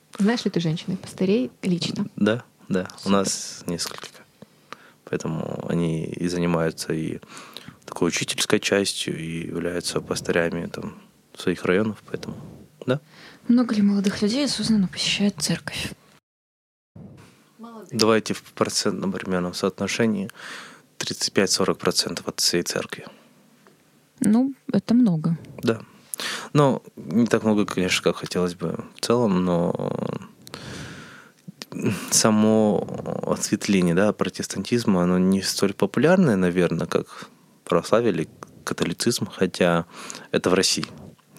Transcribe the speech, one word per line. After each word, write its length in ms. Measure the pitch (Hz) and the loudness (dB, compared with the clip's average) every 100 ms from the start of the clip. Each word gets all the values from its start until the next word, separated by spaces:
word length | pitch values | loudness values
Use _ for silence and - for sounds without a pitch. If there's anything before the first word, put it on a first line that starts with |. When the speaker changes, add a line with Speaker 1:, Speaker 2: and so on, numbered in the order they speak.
| _ - | _ 0
Speaker 1:
Знаешь 240 | 202 240 202 | 2 2 0
ли 60 | |
ты 80 | 175 | -2
женщин-пастырей 880 | 165 160 - 185 - - 190 226 247 - | -2 -2 -4 -8 -8 -2 2 2 0 -6
лично? 420 | 190 170 - - 202 - | -2 -2 -2 -4 -4 0
Speaker 2:
Да, 280 | 104 123 - _ - | 2 0 -4 _ -4
да. 200 | 92 92 - | -2 -2 -6
Speaker 1:
Супер. 100 | 98 | 0
Speaker 2:
У 20 | |
нас 540 | 98 95 - - - - | 2 2 -4 -8 -10 -6
несколько. 400 | 87 - - - - - - - _ - - - _ - | -6 -6 -10 -16 -18 -20 -20 -20 _ -20 -20 -20 _ -8
Поэтому 600 | - - 160 - - - | -6 -4 -6 -6 -6 -2
они 360 | 85 82 80 - | 0 0 -2 -4
и 220 | - 87 | -4 -4
занимаются 680 | 87 87 85 82 - - | 0 0 2 0 -4 -4
и 260 | 80 80 - - - - - - - - | -4 -4 -8 -12 -20 -18 -18 -20 -20 -10
такой 220 | - 87 | -2 0
учительской 500 | - - - - 107 | 0 -4 -2 0 0
частью, 580 | - 101 98 - - - | 2 2 2 -2 -6 -6
и 280 | 82 82 82 | -6 -6 -6
являются 540 | 85 87 87 - - | -6 -4 -4 -4 -4
пастырями 640 | - 85 - 87 85 85 85 | -4 -6 -2 0 0 -2 -6
там 260 | - 87 - - _ _ - | -8 -12 -12 -20 _ _ -6
своих 260 | 92 87 - | -4 -2 2
районов, 320 | 92 110 101 - | 2 0 -4 -8
поэтому, 260 | - - - - - - - - | -10 -8 -12 -14 -18 -20 -8 -2
да. 140 | 135 _ - - - - | -2 _ -20 -20 -6 2
Speaker 3:
Много 240 | 240 233 | 4 4
ли 80 | 208 | 4
молодых 400 | 202 202 196 - | 4 4 0 0
людей 240 | 208 262 277 | 0 0 -2
осознанно 420 | - 214 214 180 | -2 2 2 2
посещает 460 | - - - 202 - | -2 -2 0 0 0
церковь? 520 | - 165 - - - - _ _ _ _ _ _ _ _ _ - - - - _ _ - 226 226 175 | -2 -2 -4 -8 -8 -10 _ _ _ _ _ _ _ _ _ -20 -20 -20 -20 _ _ -20 -18 -18 -6
Speaker 2:
Давайте 440 | 117 110 110 - 98 | 0 4 2 0 -6
в 80 | - | -6
процентном 580 | - 98 - 107 - 98 | -4 -2 0 -2 -2 -4
примерном 440 | - - 90 87 - | -4 -4 -2 -4 -4
соотношении: 760 | 98 - 98 - 113 101 98 - - - - - _ - | -4 -4 -4 0 0 0 -6 -10 -16 -16 -16 -20 _ -10
тридцать 340 | - - - | -8 -6 -2
пять-сорок 460 | - 95 - 90 85 | 2 2 2 0 0
процентов 480 | 90 - - 85 - | 0 0 -2 -6 -8
от 120 | - | -2
всей 220 | - 87 | 0 0
церкви. 460 | - - - - - - - _ _ _ - _ _ _ _ - | 0 -4 -6 -10 -16 -20 -20 _ _ _ -20 _ _ _ _ 0
Speaker 3:
Ну, 340 | 202 226 269 262 - | 4 4 2 -2 -2
это 220 | 196 - | -2 4
много. 420 | 240 226 160 160 165 - - | 6 6 4 0 -2 -6 -4
Speaker 2:
Да. 180 | - 113 - - - - - - - | -2 -2 -4 -20 -16 -10 -8 -8 0
Но 300 | 147 143 - - - | 4 4 2 -6 -14
не 300 | - 101 113 | -2 2 4
так 180 | 113 | 4
много, 220 | 107 104 98 | 4 2 2
конечно, 380 | - 90 - | 0 0 0
как 140 | 85 - | 0 -2
хотелось 360 | - 92 90 | -2 -2 -2
бы 320 | 87 82 - - - | -2 -6 -6 -10 -6
в 60 | |
целом, 420 | - 120 113 90 | 0 2 4 2
но 540 | 90 85 85 - 50 - - - - - - - - - - - - - - _ - - - - 123 95 - | 2 2 0 -2 -4 -4 -6 -8 -12 -20 -18 -16 -14 -12 -12 -14 -18 -20 -20 _ -20 -16 -12 -4 -2 -2 0
само 1120 | - 113 107 107 110 104 95 - - - - - | 4 6 6 6 6 6 2 -2 -6 -6 -4 -2
осветление, 720 | 90 - 101 - 95 87 85 | -2 -2 -2 2 4 4 4
да, 180 | 104 | 2
протестантизма, 880 | - 90 - - - 95 120 113 92 | 2 -2 -4 -8 -6 -2 0 4 4
оно 140 | 87 90 | 4 4
не 240 | 92 95 | 4 2
столь 320 | - - 98 | 0 0 0
популярное, 640 | - 98 120 147 190 156 98 | 0 0 4 4 6 6 4
наверное, 500 | 90 90 85 82 87 | 4 4 2 2 0
как 440 | - - - - _ _ _ | -2 -2 -10 -18 _ _ _
православие 480 | - 85 - 110 120 | 0 0 4 2 4
или 180 | 80 78 - - - | 0 -4 -8 -20 -12
католицизм, 600 | - - - - 120 - 107 | -8 -4 -4 0 0 0 -4
хотя 640 | - 92 - 90 85 82 - - - - | -2 -2 2 2 2 -2 -10 -16 -16 -4
это 220 | 85 92 | 0 2
в 20 | |
России. 320 | 92 90 - 76 - - - _ | 4 2 0 -6 -12 -20 -20 _